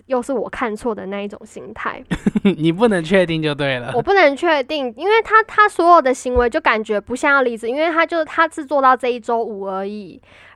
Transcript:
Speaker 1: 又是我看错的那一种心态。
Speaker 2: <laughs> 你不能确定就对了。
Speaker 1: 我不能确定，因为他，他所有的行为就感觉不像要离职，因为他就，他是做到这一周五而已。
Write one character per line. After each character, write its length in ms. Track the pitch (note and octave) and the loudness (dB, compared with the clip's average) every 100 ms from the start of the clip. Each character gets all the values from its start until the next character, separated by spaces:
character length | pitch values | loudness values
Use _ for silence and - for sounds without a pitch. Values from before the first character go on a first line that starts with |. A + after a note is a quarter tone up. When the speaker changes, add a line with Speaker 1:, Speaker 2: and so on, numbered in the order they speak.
| - | -6
Speaker 1:
又 160 | B3+ | -4
是 100 | A#3+ | -2
我 160 | B3+ F#3 | -4 -4
看 260 | - A#3+ G#3+ | -4 -6 -4
错 180 | - | -6
的 140 | G3 F#3+ | -6 -8
那 140 | G3+ | -8
一 60 | G3+ | -8
种 120 | G#3 G#3+ | -12 -18
心 280 | G3+ - | -18 -16
态。 280 | A3+ - - - F3+ - | -10 -10 -10 -8 -4 -2
Speaker 2:
<laughs> 180 | - | 0
你 280 | G3 D#3 D#3+ | 0 2 0
不 160 | E3+ A#3 | 2 2
能 160 | F#3+ | 2
确 220 | D#3+ F#3+ F3 | 2 2 2
定 160 | E3 | 0
就 120 | D3+ | -2
对 260 | C#3+ C#3+ B2+ | -2 -2 -2
了。 120 | A#2+ A#3+ | -2 -2
Speaker 1:
我 60 | |
不 120 | C#4 | 0
能 220 | G4 D4+ C#4 | 4 4 2
确 280 | E4+ D#4 | 0 0
定， 300 | B3 D#4 B3+ A3 | -2 -4 -6 -4
因 140 | F4+ | 0
为 120 | A4+ | 0
他， 220 | G#4 A4 | 4 2
他 240 | G#4+ - G#4 | 2 2 2
所 180 | - E4+ | 4 6
有 80 | E4+ | 6
的 120 | C4 | 4
行 220 | B3 B3+ B3 | -2 -2 0
为 140 | A#3+ | 0
就 120 | D#4 | 0
感 200 | C#4+ A3 | 0 0
觉 200 | A3 G#3 | -2 -4
不 140 | G3+ B3 | -4 -2
像 180 | D4 | 2
要 80 | C#4 | 2
离 160 | B3+ A3+ | 2 -2
职， 100 | A3+ | -6
因 80 | C#4 | -2
为 160 | E4 | 0
他 140 | D#4+ D#4+ | 0 0
就， 180 | E4+ | -2
他 240 | D#4 - D#4+ | -2 0 0
是 160 | - | -2
做 180 | C4+ D4 | -4 2
到 140 | C4 B3+ | 4 4
这 120 | B3 | 0
一 120 | B3 | -4
周 240 | G#3+ A#3 | -4 -4
五 240 | A#3 G3+ G3 | -4 -8 -8
而 180 | F#3+ G3 | -6 -8
已。 360 | G#3+ F#3+ - _ - - | -10 -14 -20 _ -20 -20